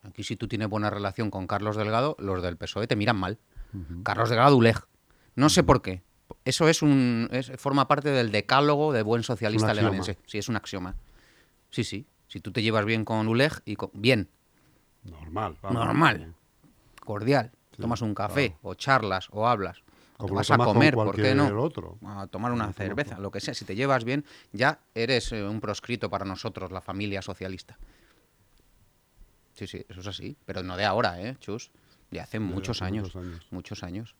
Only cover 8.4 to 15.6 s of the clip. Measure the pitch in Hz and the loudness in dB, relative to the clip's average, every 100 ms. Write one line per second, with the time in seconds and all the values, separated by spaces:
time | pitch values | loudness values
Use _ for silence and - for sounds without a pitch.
8.4 | - 135 147 147 151 127 107 117 113 113 | 4 4 6 4 2 2 2 0 0 -2
9.4 | 107 110 107 104 101 95 92 95 - 107 | 0 2 2 2 2 0 -4 -8 -8 -8
10.4 | 101 107 - 98 90 - _ _ _ _ | -4 -6 -6 -8 -8 -12 _ _ _ _
11.4 | _ _ _ - 113 98 - _ _ - | _ _ _ -6 -6 -8 -14 _ _ -14
12.4 | - 95 110 110 104 113 107 110 110 117 | -6 -2 2 2 2 0 0 -2 2 2
13.4 | 147 - - 104 - - 113 120 95 _ | 2 0 -10 -8 -8 0 2 2 0 _
14.4 | _ _ _ _ _ _ - - 78 90 | _ _ _ _ _ _ -20 -16 -10 -6
15.4 | 104 78 | -6 -6